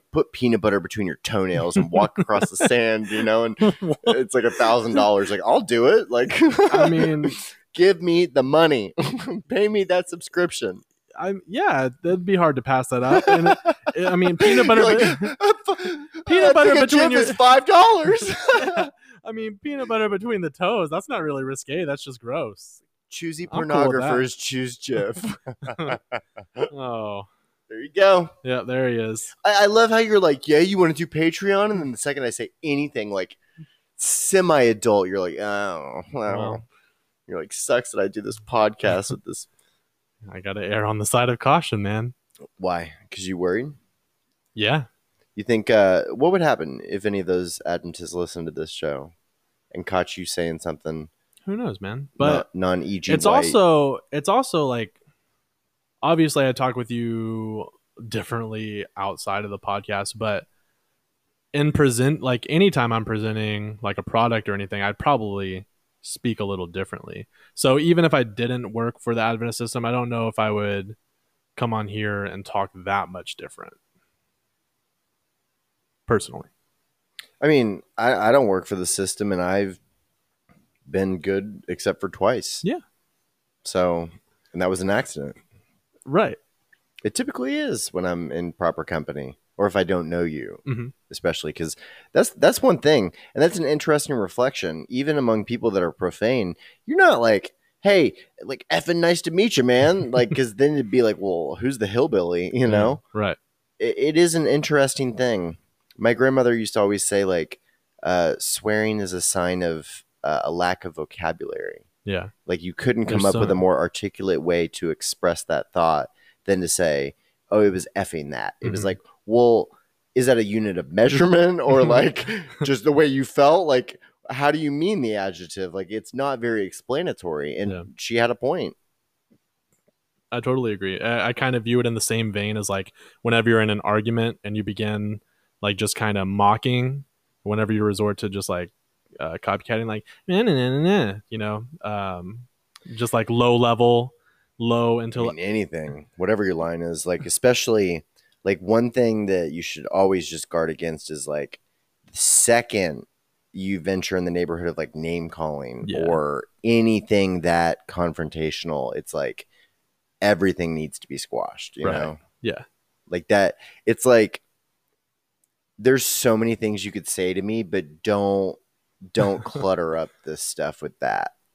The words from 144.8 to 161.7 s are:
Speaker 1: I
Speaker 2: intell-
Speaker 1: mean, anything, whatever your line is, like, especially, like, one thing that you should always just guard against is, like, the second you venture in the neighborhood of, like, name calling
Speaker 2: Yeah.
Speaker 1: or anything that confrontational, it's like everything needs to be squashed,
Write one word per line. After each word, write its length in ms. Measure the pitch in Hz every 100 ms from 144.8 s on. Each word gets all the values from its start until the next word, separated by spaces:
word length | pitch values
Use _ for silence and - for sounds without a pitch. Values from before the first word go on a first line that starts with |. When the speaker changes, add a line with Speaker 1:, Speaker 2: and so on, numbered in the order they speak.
| 117 117
Speaker 1:
I 60 | 113
Speaker 2:
intell- 220 | 120 117
Speaker 1:
mean, 60 | 78
anything, 680 | 92 107 98 82 76 71 73 -
whatever 260 | 92 107
your 120 | 98 82
line 260 | 82 85
is, 240 | 85 82 90
like, 200 | 87 85
especially, 800 | - 127 123 - 110 95 85 - _ _ _
like, 160 | 95 98
one 320 | 92 113 120
thing 360 | 127 117 110 101
that 240 | 95 82
you 100 | 80
should 240 | 82 80 -
always 400 | 92 98 95 80
just 220 | 82 -
guard 200 | 85 80
against 400 | 80 85 78 -
is, 160 | 78 71
like, 340 | 73 69 - _ _ _ _ _
the 60 | -
second 880 | - - - 117 117 110 90 71 - _ _ _ _
you 260 | - 95 98
venture 380 | 80 95 90 92
in 80 | 90
the 60 |
neighborhood 360 | 87 85 82 85
of, 100 | 82
like, 160 | 76
name 360 | 78 82 85 82
calling 560 | 82 78 73 64 62 -
Speaker 2:
Yeah. 180 | - 82
Speaker 1:
or 420 | 82 73 69 - _ 110
anything 760 | 117 113 110 104 104 98 90
that 460 | 82 85 85 - -
confrontational, 1080 | - 87 78 78 80 78 - 82 76 62 -
it's 180 | -
like 340 | 76 67 - - _ _ _ _ _ _ _
everything 520 | 104 98 95 82 85
needs 240 | 80 78 -
to 80 | -
be 100 | 69
squashed, 600 | - 58 50 - -